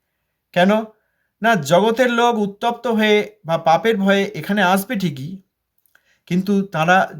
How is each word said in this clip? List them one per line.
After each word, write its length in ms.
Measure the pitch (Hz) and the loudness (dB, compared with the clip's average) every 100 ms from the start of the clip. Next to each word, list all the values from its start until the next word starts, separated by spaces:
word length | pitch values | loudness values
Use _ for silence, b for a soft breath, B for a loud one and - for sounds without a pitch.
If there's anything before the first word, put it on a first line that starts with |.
| _ _ _ _ _ | _ _ _ _ _
কেন? 180 | 180 185 214 220 _ _ _ _ _ | 0 2 2 -4 _ _ _ _ _
না, 140 | 220 214 | 0 0
জগতের 540 | 135 175 220 226 240 | 2 2 2 0 0
লোক 260 | 233 240 220 | 2 0 0
উত্তপ্ত 520 | 202 196 233 233 247 | -4 -4 -6 -4 -4
হয়ে 520 | 226 214 208 208 - 156 | 0 2 2 0 -10 -6
বা 120 | 165 | -2
পাপের 400 | 160 165 226 208 | 2 2 2 0
ভয়ে 260 | 196 196 | 2 0
এখানে 400 | 196 - 147 208 | -2 -6 -4 0
আসবে 320 | 180 190 196 226 | 2 0 -2 -4
ঠিকই, 460 | 180 131 143 190 _ _ _ _ _ _ _ _ - | -4 -6 -12 -14 _ _ _ _ _ _ _ _ -6
কিন্তু 400 | 175 190 202 196 | -4 0 -2 -2
তারা 440 | 156 165 185 - | -2 2 2 2